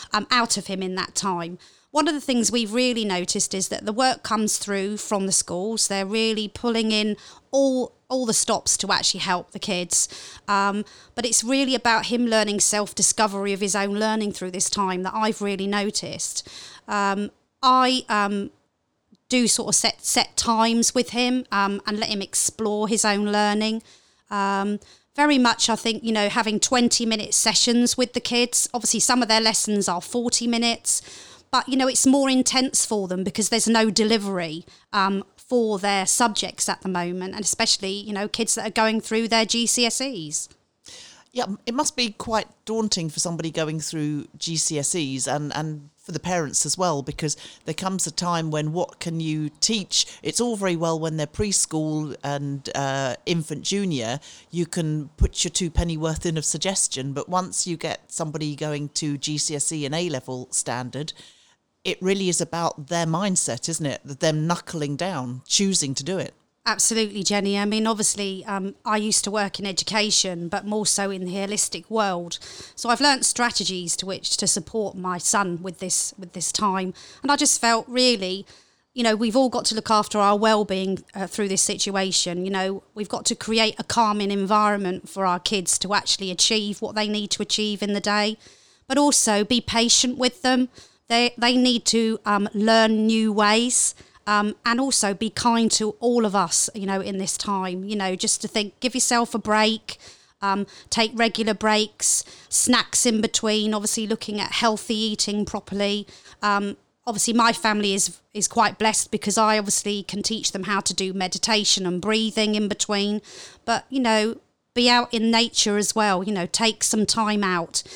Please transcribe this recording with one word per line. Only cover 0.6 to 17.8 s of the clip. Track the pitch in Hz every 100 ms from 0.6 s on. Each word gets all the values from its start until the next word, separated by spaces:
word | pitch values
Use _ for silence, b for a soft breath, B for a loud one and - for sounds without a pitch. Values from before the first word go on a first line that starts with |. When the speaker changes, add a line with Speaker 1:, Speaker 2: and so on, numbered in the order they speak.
| 190
Speaker 1:
him | 190
in | 185 185
that | -
time. | - 196 175 170 180 b b b
One | 294 311
of |
the | 294
things | - 247 196
we've | 233 214
really | 226 254 240 208
noticed | 180 180 208 -
is | 190 190
that | - 208
the |
work | 214 262 -
comes | - 220 214 -
through | - 196 196 208
from | - 208
the | 190
schools. | 185 - 175 208 226 -
They're | 196
really | 190 220 226 220 214
pulling | - 240 226 220
in | 214 214 208 B B _
all, | 269 277 254 240 - _
all | 262 233
the |
stops | - - 208 - -
to | 196
actually | 185 - 185
help | 196 180 -
the | -
kids. | - 180 175 - - B B B -
Um, | 202 202 196 208 B B
but | -
it's | 226 226
really | 226 269 269
about | 247 240 220 -
him | 233 240
learning | 220 208 202
self-discovery | - 214 202 - - - 214 196 202
of | 196
his | 202
own | 202 202
learning | 202 214 220 208
through | 202 185
this | 180 -
time | 208 190 185
that | 185
I've | 220 214 -
really | 202 190 196
noticed. | 202 202 - - - - - B B B B -
Um, | 208 196 196 208 - _ _
I, | 262 254